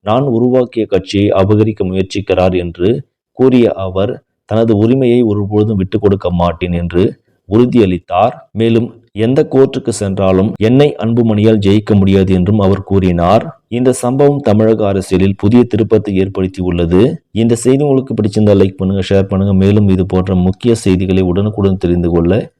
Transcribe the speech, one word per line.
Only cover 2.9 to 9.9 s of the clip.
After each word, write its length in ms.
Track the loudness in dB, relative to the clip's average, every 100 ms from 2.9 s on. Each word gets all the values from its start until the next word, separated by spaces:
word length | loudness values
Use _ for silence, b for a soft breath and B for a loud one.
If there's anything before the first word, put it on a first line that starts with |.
| -2 -8 _ _
கூறிய 400 | _ 2 4 2
அவர், 520 | 0 -6 -4 -4 -6 _ _
தனது 320 | _ -2 0 2
உரிமையை 460 | 2 0 2 2
ஒருபொழுதும் 540 | 0 -2 -2 -2 0 -2
விட்டுக் 240 | -2 -2
கொடுக்க 300 | 0 0 -2
மாட்டேன் 420 | -2 -2 -2 -6
என்று 300 | -4 -2 0 -2 -2 _ _ _
உறுதியளித்தார். 840 | 0 2 2 2 0 _ -2 -2 -2 -16
மேலும், 500 | -4 0 0 -2 -10 _
"எந்த 340 | -4 -2 0 0
கோர்ட்டுக்கு 380 | 2 2 0
சென்றாலும் 640 | -6